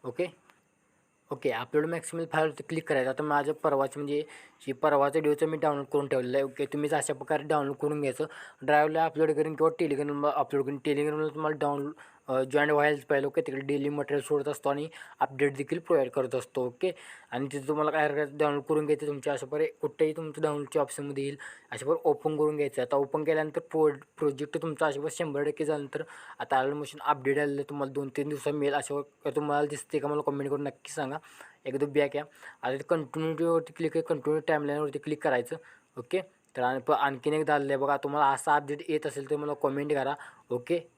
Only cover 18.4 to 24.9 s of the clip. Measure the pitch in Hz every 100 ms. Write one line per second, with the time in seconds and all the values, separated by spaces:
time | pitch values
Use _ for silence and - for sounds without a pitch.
18.4 | 151 143 135 156 151 147 147 143 147 135
19.4 | 131 151 156 - 147 - 156 156 160 151
20.4 | 156 147 143 156 139 - 143 139 139 143
21.4 | - - _ 123 135 160 165 147 160 151
22.4 | 151 151 143 - 123 139 139 151 151 156
23.4 | 156 147 - 160 156 139 - - 151 135
24.4 | 147 165 160 147 156